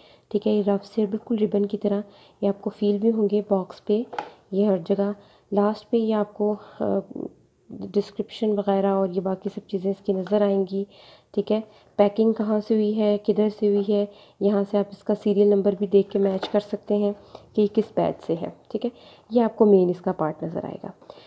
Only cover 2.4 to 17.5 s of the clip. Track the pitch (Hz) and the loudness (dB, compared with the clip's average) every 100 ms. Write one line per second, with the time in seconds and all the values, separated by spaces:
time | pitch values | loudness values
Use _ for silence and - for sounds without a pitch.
2.4 | 202 196 202 - 208 208 226 226 202 208 | -4 -2 -6 -2 0 2 2 2 2 0
3.4 | 202 196 180 - - 214 254 - - - | 0 -2 -2 -8 -2 -2 -2 -10 -12 -14
4.4 | - 190 208 190 170 196 202 202 - _ | -6 0 2 2 0 -2 -2 -4 -14 _
5.4 | - 208 202 214 - 233 220 214 208 - | -4 0 0 -2 -2 -2 0 -2 -2 -2
6.4 | 208 208 - - - 196 - - - _ | -2 -4 -8 -6 -4 -2 -4 -10 -12 _
7.4 | _ _ - 208 196 202 202 - 208 - | _ _ -20 -14 -6 -4 -4 -8 -10 -4
8.4 | 214 208 202 196 196 196 190 180 185 190 | -2 -2 0 0 2 0 0 -2 -4 -6
9.4 | 196 202 - 190 190 196 - 190 180 208 | -8 -10 -8 -6 -4 -4 -4 -4 0 0
10.4 | 202 196 190 196 202 - - - _ - | 2 0 -2 -4 -8 -12 -20 -20 _ -6
11.4 | 202 214 226 - _ - 202 202 220 220 | -2 -2 -4 -18 _ 2 2 4 2 2
12.4 | 214 214 208 220 208 214 208 208 208 196 | 0 -2 0 0 0 2 2 0 0 0
13.4 | 214 208 208 202 202 202 202 - - - | 0 0 0 2 2 0 0 -6 -20 -2
14.4 | 196 202 202 202 202 - - 208 214 196 | 0 0 0 -2 -2 -6 -4 -2 0 4
15.4 | 208 202 196 190 202 196 196 202 196 190 | 4 4 2 0 2 2 2 0 0 -2
16.4 | - 208 202 208 - 208 202 202 - - | -2 -4 -4 -8 -2 -2 -2 -4 -14 -20
17.4 | - | -6